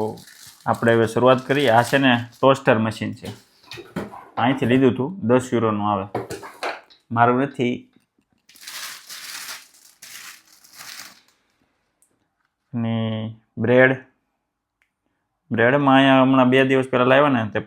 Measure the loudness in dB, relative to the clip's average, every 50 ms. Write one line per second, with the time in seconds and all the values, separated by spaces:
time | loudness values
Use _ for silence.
0 | -4 -6 -8 -12 -20 -20 -20 -20 -20 -20 -20 _ _ -4 -4 0 2 2 2 2
1 | 2 0 0 2 4 4 4 2 0 -4 -2 0 2 2 2 2 2 2 0 0
2 | 2 2 0 0 -2 -8 -8 _ 2 2 2 2 2 0 0 2 0 -4 -6 -6
3 | -10 -10 -10 -12 -16 -18 -18 -18 _ _ _ _ _ _ -20 -20 -20 -16 _ -14
4 | -14 -14 -16 -20 -20 -16 _ -4 -2 -2 -2 -2 0 0 2 4 4 2 0 0
5 | -6 -8 -8 -8 -2 0 0 0 0 0 -4 -2 -2 -2 -2 -2 -2 -2 -2 -2
6 | -4 -8 -10 -12 -12 -12 -16 -16 -16 -20 -18 -12 -12 -12 -12 -12 -18 _ _ _
7 | _ _ 0 2 2 4 4 0 -2 -4 -4 -4 -4 -4 -4 -6 -10 _ _ _
8 | _ _ _ _ _ _ _ _ _ _ _ -20 -20 -18 -16 -16 -16 -16 -16 -18
9 | -20 -20 -20 -20 -18 -18 -16 -16 -16 -16 -16 -18 -20 _ _ _ _ -20 _ _
10 | -20 -20 -20 -20 -20 -20 -20 -20 _ _ _ _ _ _ _ -20 -20 -18 -18 -18
11 | -20 -20 -20 _ _ _ _ _ _ _ _ _ _ _ _ _ _ _ _ _
12 | _ _ _ _ _ _ _ _ _ _ _ _ _ _ -10 -8 -6 -4 -4 -4
13 | -6 -6 -6 -8 -10 -12 -14 -16 _ _ _ -6 -2 2 4 4 4 4 2 -2
14 | -8 _ _ _ _ _ _ _ _ _ _ _ _ _ _ _ _ _ _ _
15 | _ _ _ _ _ _ _ _ _ _ 0 2 2 4 4 2 2 4 4 4
16 | 6 4 4 4 4 4 4 4 4 4 4 2 2 4 2 0 0 0 0 0
17 | 2 4 4 4 4 2 2 -2 -2 -4 -6 -8 -4